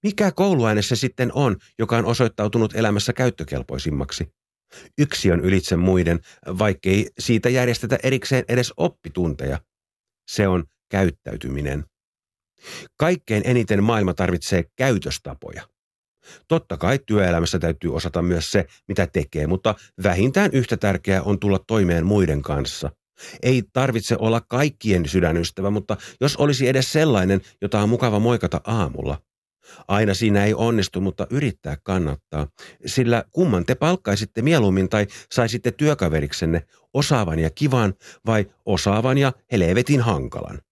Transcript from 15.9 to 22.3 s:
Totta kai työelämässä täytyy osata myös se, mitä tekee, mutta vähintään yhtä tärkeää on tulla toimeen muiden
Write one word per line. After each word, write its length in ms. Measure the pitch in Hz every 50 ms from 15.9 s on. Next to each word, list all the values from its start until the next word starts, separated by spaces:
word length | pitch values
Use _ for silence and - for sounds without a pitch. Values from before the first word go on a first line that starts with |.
| _ _ _ _ _ _ _ - - - _ _
Totta 280 | 160 165 - _ 85
kai 220 | 73 82 92 135 135 -
työelämässä 520 | - 107 104 95 90 85 82 85 - - 85
täytyy 360 | 78 82 78 - - 85 65
osata 280 | 78 - 82 - 87
myös 300 | 87 90 87 85 82 -
se, 140 | - 104 85 - - _ _ -
mitä 180 | 101 - 92
tekee, 400 | 82 - 85 71 - - 78 76
mutta 280 | 78 92 95 - 113 104 - - - _ -
vähintään 480 | 92 101 87 87 104 131 135 190 208 170
yhtä 240 | - 135 120 - 117
tärkeää 460 | - - 101 95 92 - - 95 95
on 180 | - 101 101 -
tulla 180 | - 101 98 95 -
toimeen 400 | - 113 110 98 87 85 85 80
muiden 360 | 95 104 101 92 78